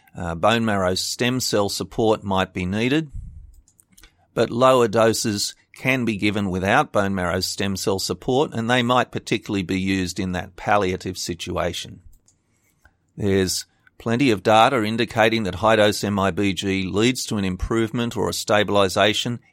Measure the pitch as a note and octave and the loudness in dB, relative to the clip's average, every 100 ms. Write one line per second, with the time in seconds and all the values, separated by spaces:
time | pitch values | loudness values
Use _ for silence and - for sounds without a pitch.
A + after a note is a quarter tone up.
0 | _ - F2 E2 G#2 A#2 A2+ G2+ F2+ F#2 | _ -10 -8 0 2 2 2 0 0 0
1 | - - B2 B2+ - A2 G2+ - F#2 - | -4 -4 -2 -2 -2 0 0 -2 -6 0
2 | A2 A2 G2 F#2+ F#2 - F2+ G#2 A#2+ D3 | 2 2 0 -2 -2 -4 -4 -2 0 0
3 | D3+ - - - - - _ _ _ _ | -2 -10 -14 -16 -20 -20 _ _ _ _
4 | - _ _ - A#2 G2 C3 C3 A#2 G#2 | -20 _ _ -4 -2 2 4 6 4 4
5 | A2 G#2+ A#2 G2+ - - _ - C3 C3 | 4 2 0 -2 -4 -8 _ -8 -2 -2
6 | A2+ G#2 G#2 G#2 G2+ F2+ F#2 B2 D3 G#2+ | -2 0 0 0 -2 -2 2 2 2 0
7 | G2 G2 F2 F2+ F2+ - G2 F#2+ - F#2+ | 0 -2 -2 -2 -4 -4 -4 -4 -2 -2
8 | - F#2+ - B2+ D#3 A2+ A2+ B2 A#2 B2 | -2 -6 0 0 0 -2 0 0 2 2
9 | A#2 A2+ - A2 - G2+ E2+ F#2+ F#2+ G2 | 0 -4 -4 -4 -2 -4 -2 -2 0 0
10 | F2+ - F#2+ F2+ F#2+ - - G#2 F#2+ F2+ | -2 -4 -4 -4 -6 -8 0 2 2 -2
11 | F#2+ F#2 - F2 - F2+ E2+ E2+ - - | -6 -8 -8 -8 -6 -4 -4 -6 -12 -16
12 | - - _ _ _ _ _ _ _ _ | -20 -20 _ _ _ _ _ _ _ _
13 | _ - G#2 G2 F#2 - - _ _ - | _ -6 0 2 0 -2 -10 _ _ -10
14 | - A#2 C#3 G#2 G2+ G#2+ A#2+ A#2 G#2+ A2+ | -4 0 2 2 4 6 6 4 0 -2
15 | A#2 A2+ A2 A2+ G2+ F2 A2 A2 G#2 G2+ | -2 2 2 2 -2 0 2 6 4 2
16 | G#2 G2+ F#2+ E2+ G2+ F2+ G2+ F#2+ F#2 F#2 | -2 0 0 0 -2 -2 -2 -2 -2 0
17 | A#2 B2+ - A2 F#2+ F2+ - A2+ A2+ B2 | 0 0 -4 -4 -4 -4 -2 -2 -2 -2
18 | A#2 A2+ F#2+ - - G#2 G2+ G2+ G2 G#2 | -4 -4 -4 -4 0 2 2 2 2 2
19 | G2+ G#2+ B2 A#2+ _ | 2 2 -4 -6 _